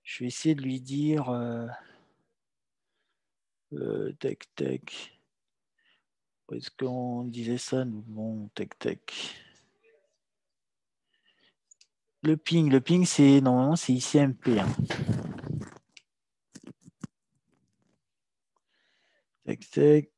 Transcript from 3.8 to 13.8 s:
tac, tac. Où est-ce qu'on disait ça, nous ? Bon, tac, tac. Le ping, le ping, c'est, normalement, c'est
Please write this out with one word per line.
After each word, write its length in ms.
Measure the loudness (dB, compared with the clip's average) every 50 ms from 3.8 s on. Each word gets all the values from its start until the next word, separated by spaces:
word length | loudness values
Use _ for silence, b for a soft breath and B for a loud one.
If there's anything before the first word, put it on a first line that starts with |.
| -6 -6 -4 -4 -6 -8 -8
tac, 320 | _ -6 -8 -8 _ -16 _ _
tac. 640 | -6 -4 -4 -4 -6 -8 -14 -16 -16 -18 -20 _ _ _ _ _ _ _ _ _ _ _ _ _ _ _ _ _ _ _ _ _ _ _ _ _ _ _
Où 80 | -14 -12
est-ce 160 | -12 -12 -14
qu'on 540 | _ -8 -6 -6 -4 -6 -6 -6 -6 -6 -8
disait 340 | -8 -8 -8 -6 -4 -4 -6
ça, 260 | -4 -4 -2 -2 -2
nous ? 160 | -4 -8 -10 -12
Bon, 400 | -14 -10 -8 -8 -8 -8 -8 -10 -12 _
tac, 240 | -12 -12 -12 -12 _
tac. 560 | -6 -6 -6 -6 _ -16 -14 -12 -12 -14 B B B B B B B B _ _ _ _ _ _ _ _ _ _ _ _ _ _ _ _ _ _ _ _ _ _ _ _ _ _ _ _ _ _ _ _ _ _ _ _ _ _ _ _ -20 _ _ _ _ _ _ _ _ _ 0
Le 120 | 0 0
ping, 360 | 0 _ 2 4 4 6 6
le 100 | 6 4
ping, 240 | 4 4 4 4 4
c'est, 340 | 2 6 6 8 10 10 8
normalement, 340 | 6 6 4 4 4 2 2
c'est 180 | 0